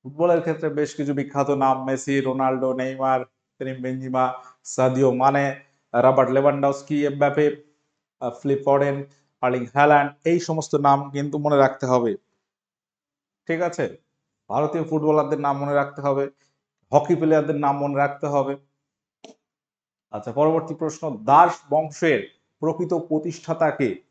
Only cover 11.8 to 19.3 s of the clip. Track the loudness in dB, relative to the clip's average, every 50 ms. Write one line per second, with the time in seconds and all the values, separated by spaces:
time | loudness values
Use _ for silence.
11.8 | -2 0 2 2 2 0 -2 -4 _ _ _ _ _ _ _ _ _ _ _ _
12.8 | _ _ _ _ _ _ _ _ _ _ _ _ _ -6 -4 -2 -2 -4 -2 -4
13.8 | -6 -6 -6 -14 _ _ _ _ _ _ _ _ _ -4 -2 -2 -2 0 -2 -4
14.8 | -4 -2 -2 0 2 2 2 2 2 0 -4 -2 -2 -2 -2 -2 -4 0 0 0
15.8 | 0 -2 -6 -6 -4 -2 -2 -2 -2 -4 _ _ _ _ _ _ _ _ _ _
16.8 | _ _ 2 2 4 4 0 2 4 4 4 2 2 0 -4 -2 0 -2 -2 -2
17.8 | -4 -4 0 0 0 -2 -2 -6 -6 -2 -2 -2 -2 -2 -6 -10 _ _ _ _
18.8 | _ _ _ _ _ _ _ _ -20 -20